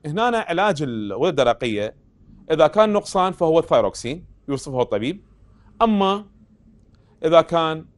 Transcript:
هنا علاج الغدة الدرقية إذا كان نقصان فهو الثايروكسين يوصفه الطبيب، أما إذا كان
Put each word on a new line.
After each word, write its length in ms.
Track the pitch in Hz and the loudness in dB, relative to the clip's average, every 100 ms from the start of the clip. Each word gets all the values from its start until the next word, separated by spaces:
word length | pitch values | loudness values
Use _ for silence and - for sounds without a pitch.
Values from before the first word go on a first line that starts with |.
| 147 | -6
هنا 320 | 175 240 233 | -2 0 -2
علاج 440 | - 170 208 151 | -2 -2 0 -2
الغدة 460 | 143 113 101 98 151 | -4 -6 -6 -2 -2
الدرقية 680 | 135 120 117 123 104 110 - _ _ - - - | 2 0 0 -2 -4 -6 -8 _ _ -20 -20 -4
إذا 160 | 156 156 | 2 4
كان 260 | 208 214 | 4 2
نقصان 400 | 208 - 196 185 | 2 -2 -2 -2
فهو 260 | 175 165 160 | 0 2 2
الثايروكسين 680 | 160 131 104 - 117 165 - - - | 2 2 2 -4 -10 -10 -14 -18 -8
يوصفه 340 | 139 151 127 | -8 -6 -4
الطبيب، 420 | 117 104 123 196 _ _ - _ - - | -2 -2 -4 -8 _ _ -20 _ -20 -2
أما 440 | 233 202 196 202 214 _ _ _ _ _ _ _ _ _ | 0 2 0 -2 -8 _ _ _ _ _ _ _ _ _
إذا 160 | 160 165 | 4 4
كان 460 | 160 170 160 160 - | 4 -2 -2 -6 -12